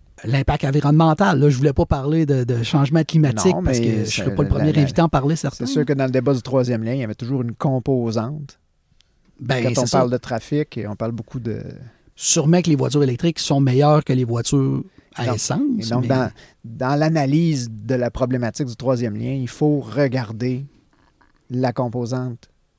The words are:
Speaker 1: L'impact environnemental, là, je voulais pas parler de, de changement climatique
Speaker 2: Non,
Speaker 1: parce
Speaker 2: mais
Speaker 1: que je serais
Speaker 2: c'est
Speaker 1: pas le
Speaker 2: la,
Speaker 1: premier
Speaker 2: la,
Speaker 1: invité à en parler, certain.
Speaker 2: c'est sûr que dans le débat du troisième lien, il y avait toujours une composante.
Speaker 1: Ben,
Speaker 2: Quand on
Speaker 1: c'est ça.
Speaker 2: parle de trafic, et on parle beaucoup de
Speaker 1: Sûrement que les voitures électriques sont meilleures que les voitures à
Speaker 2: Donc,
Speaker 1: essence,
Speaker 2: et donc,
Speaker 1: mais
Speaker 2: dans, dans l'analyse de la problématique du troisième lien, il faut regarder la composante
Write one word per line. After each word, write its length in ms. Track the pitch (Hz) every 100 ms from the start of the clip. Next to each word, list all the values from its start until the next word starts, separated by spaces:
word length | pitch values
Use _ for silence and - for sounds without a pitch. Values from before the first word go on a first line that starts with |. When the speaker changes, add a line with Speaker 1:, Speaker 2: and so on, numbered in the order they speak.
| _ -
Speaker 1:
L'impact 400 | 113 139 135 147
environnemental, 760 | 139 147 143 151 165 156 202 147
là, 100 | 147
je 80 | 123
voulais 160 | 147
pas 120 | 135 170
parler 400 | 147 139 160 147
de, 180 | 131
de 200 | 123 117
changement 400 | 117 147 139 156
climatique 500 | 156 160 147 110 185
Speaker 2:
Non, 80 | 180
Speaker 1:
parce 160 | 170 123
Speaker 2:
mais 60 | 117
Speaker 1:
que 200 | 107 107
je 40 |
serais 200 | - 98
Speaker 2:
c'est 60 | 98
Speaker 1:
pas 60 |
le 60 | 147
Speaker 2:
la, 60 | 139
Speaker 1:
premier 180 | 151
Speaker 2:
la, 80 | 151
Speaker 1:
invité 200 | 135 165
à 40 | 165
en 40 |
parler, 260 | 143 139 160
certain. 300 | 143 - 123
Speaker 2:
c'est 40 |
sûr 140 | 269 147
que 80 |
dans 120 | 139 131
le 60 |
débat 220 | 127 131
du 80 | 131
troisième 420 | 127 131 123 117
lien, 100 | 113
il 60 | 135
y 40 |
avait 100 | 110
toujours 300 | 110 120 135
une 100 | 120
composante. 1080 | 107 147 131 127 131 117 113 113 151 143 - _ _ _ _ _ _ _ _
Speaker 1:
Ben, 240 | 120 131
Speaker 2:
Quand 180 | 120 117
on 40 | 120
Speaker 1:
c'est 20 |
ça. 60 | 139
Speaker 2:
parle 100 | 123
de 60 | 123
trafic, 580 | - 117 - 147 151 120
et 100 | 107
on 80 | 104
parle 160 | 117
beaucoup 280 | 117 - 131
de 220 | 113 104 92 90 120 _ _ _
Speaker 1:
Sûrement 440 | - 170 147 175
que 60 | 170
les 40 | 143
voitures 280 | 127 143
électriques 340 | 135 120 170 -
sont 220 | - 139
meilleures 440 | 135 127 147 151
que 80 | -
les 120 | 127
voitures 600 | 117 117 - 139 135 135 - _ _
à 140 | - 117
Speaker 2:
Donc, 80 | 117
Speaker 1:
essence, 260 | - 165 285 233
Speaker 2:
et 120 | 110
donc, 100 | 120
Speaker 1:
mais 60 | 127
Speaker 2:
dans, 240 | 131 120 - - _ 117
dans 300 | 113 127 147
l'analyse 680 | 156 160 135 151 170 143 120
de 220 | 110 110
la 160 | 127 120
problématique 560 | - 127 127 117 - 131
du 100 | 113
troisième 400 | 127 123 120 104
lien, 180 | 120 135
il 80 | 123
faut 340 | - 151 147
regarder 840 | - 143 139 127 110 110 123 127 139 _ _ _ _ _ _ _ _
la 220 | 123 127
composante 760 | 123 123 123 117 127 127 117 _ _ _